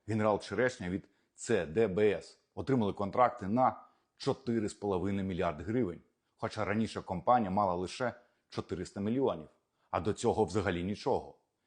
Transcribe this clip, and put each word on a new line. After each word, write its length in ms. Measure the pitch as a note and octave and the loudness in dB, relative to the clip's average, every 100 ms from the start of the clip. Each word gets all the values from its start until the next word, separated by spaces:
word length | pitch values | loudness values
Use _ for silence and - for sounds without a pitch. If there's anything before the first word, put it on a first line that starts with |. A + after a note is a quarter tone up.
| - | -4
генерал 340 | A2 G#2+ G2+ | 0 2 2
Черешня 500 | - G2+ B2 - F2+ | 0 0 0 0 -6
від 180 | F#2+ - _ _ | -6 -8 _ _
С 320 | - - G#2+ D#2 | -14 0 0 2
Д 220 | E2+ A2 | 0 2
Б 300 | F#2 G#2+ E2+ | 4 4 2
С 200 | - - _ | -6 -20 _
отримали 380 | - A#2 C3 G2+ | -10 0 2 2
контракти 560 | E2+ G2+ A#2+ A#2+ - F#2+ | 0 -2 4 2 2 -2
на 340 | A#2+ B2 - - _ _ _ | 2 2 0 -14 _ _ _
чотири 520 | C#3 A#2+ - A#2 G#2 | -2 -2 0 0 0
з 60 | |
половиною 540 | - G2+ F#2 G2 G2 F#2+ | -4 -2 0 0 -2 -2
мільярди 360 | F2+ F2 D2+ | -2 -2 -2
гривень, 360 | G2+ B2 G2 D#2+ _ _ _ - | -4 -2 -2 -4 _ _ _ -8
хоча 280 | A2 A2 | -8 -4
раніше 380 | G2 A2 G#2+ G2 | -2 0 0 -4
компанія 480 | - F#2 A#2 B2 G2 | -6 -4 2 2 4
мала 240 | G2 G2 | 2 2
лише 400 | F2 F#2 - A#2+ - _ _ _ | 0 -4 -4 -6 -6 _ _ _
чотириста 520 | - - F2+ F2 G#2 | -10 -8 -8 -8 -6
мільйонів, 480 | G2+ B2+ A#2+ E2 D2+ _ _ _ - | -2 2 0 0 -8 _ _ _ -4
а 100 | F#2 | -2
до 120 | F2 | 0
цього 320 | F#2+ A#2 G2 | 0 2 2
взагалі 400 | F2+ G2+ F#2+ F2 | 2 2 0 0
нічого. 540 | F#2 G#2 C#3 F#2+ - - _ _ | -2 -4 0 0 -2 -20 _ _